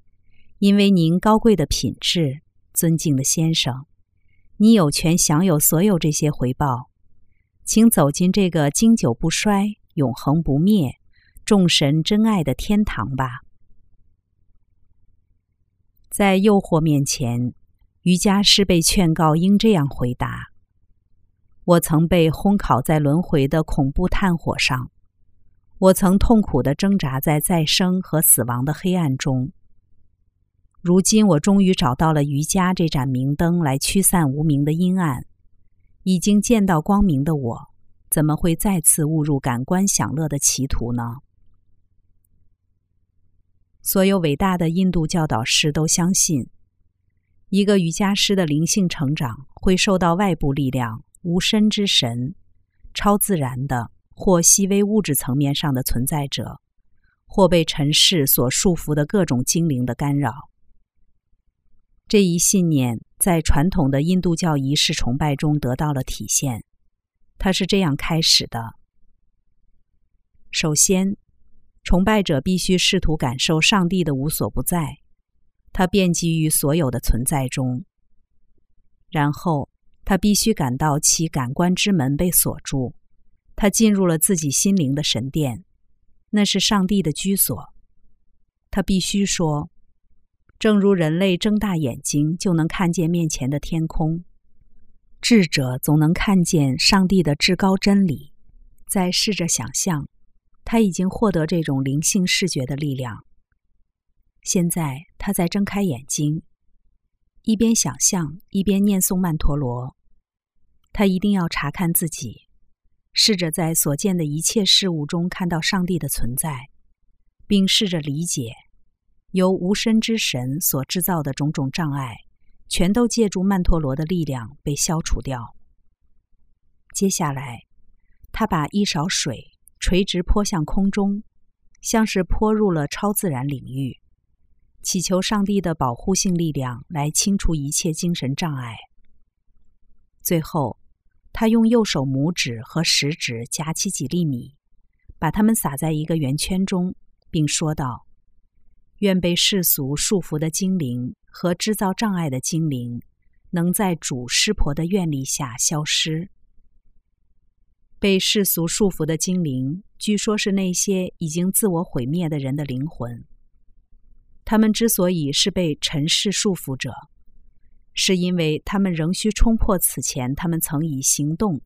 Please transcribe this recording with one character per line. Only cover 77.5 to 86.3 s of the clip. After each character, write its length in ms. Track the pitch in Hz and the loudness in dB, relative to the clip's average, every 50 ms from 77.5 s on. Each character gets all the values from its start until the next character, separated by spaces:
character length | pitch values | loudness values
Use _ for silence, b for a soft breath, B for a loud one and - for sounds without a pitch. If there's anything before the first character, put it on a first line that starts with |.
| - 143 127 127 123 131 190 _ _ _ _ _ _ _ _ _ _ _ _ _ _ _ _ _ _ _ _ _ _ _ _ - | -4 -2 -2 -2 -4 -6 -8 _ _ _ _ _ _ _ _ _ _ _ _ _ _ _ _ _ _ _ _ _ _ _ _ -6
然 220 | - 156 143 147 | -2 0 0 0
后， 380 | 147 - - 180 156 139 - - _ _ _ _ _ _ - | 0 -2 -2 -2 -2 -2 -4 -8 _ _ _ _ _ _ -4
他 140 | - 196 | -2 0
必 180 | 180 - 208 202 | 2 2 2 2
须 180 | - - 226 214 | 2 2 0 0
感 220 | - 156 123 123 | 0 0 -2 -2
到 240 | 139 156 156 139 156 | 0 0 0 0 0
其 300 | - - - - 165 160 | 0 0 0 0 -2 -2
感 240 | - 147 123 123 139 | -4 -4 -4 -4 -2
官 200 | - 175 180 185 | 0 2 2 2
之 200 | - - 208 196 | 0 0 2 2
门 240 | 165 127 131 143 | 2 2 0 0
被 120 | 147 175 180 | 0 0 0
锁 300 | - - - - - - | 2 0 0 0 -4 -8
住， 340 | - - 143 135 123 117 - - _ _ _ _ - - _ _ _ _ - | -8 -6 -4 -4 -4 -6 -8 -14 _ _ _ _ -20 -20 _ _ _ _ -4
他 140 | - 214 202 | 0 0 2
进 240 | - - 220 214 208 | 2 4 4 4 4
入 120 | 196 190 | 2 2
了 120 | 175 165 | 2 2
自 180 | 156 - - 196 | 0 0 0 0
己 160 | 160 156 139 | 0 -2 -2
心 240 | 135 - - 196 196 | -2 0 0 2 2
灵 180 | 190 143 127 139 | 2 0 0 -2
的 80 | 151 | -2
神 280 | 156 - - - 123 135 | -2 -2 -4 -4 -4 -4
殿， 340 | - 160 147 127 113 90 - _ _ _ _ _ _ _ _ _ - _ _ - | -2 -2 -2 -2 -4 -8 -14 _ _ _ _ _ _ _ _ _ -20 _ _ -2